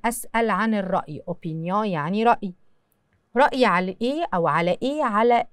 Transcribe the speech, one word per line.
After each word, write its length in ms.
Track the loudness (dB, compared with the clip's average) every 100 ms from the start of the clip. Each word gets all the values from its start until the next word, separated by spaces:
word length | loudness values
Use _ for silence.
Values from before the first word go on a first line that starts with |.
| -4
أسأل 440 | -4 -4 -2 0
عن 240 | 0 0
الرأي. 500 | -2 -2 -4 -4 -10 -10
opinion 540 | -8 -8 -6 -2 -2 -2
يعني 380 | -2 -2 2
رأي. 300 | 2 2 -2 -12 _ _ _ _ _ _ _ 2
رأي 300 | 2 4 2
على 320 | 2 0 -2
إيه 240 | -2 -2 -2
أو 140 | 0 2
على 300 | 2 0 0
إيه؟ 220 | -2 -2
على 440 | 0 2 4 2 0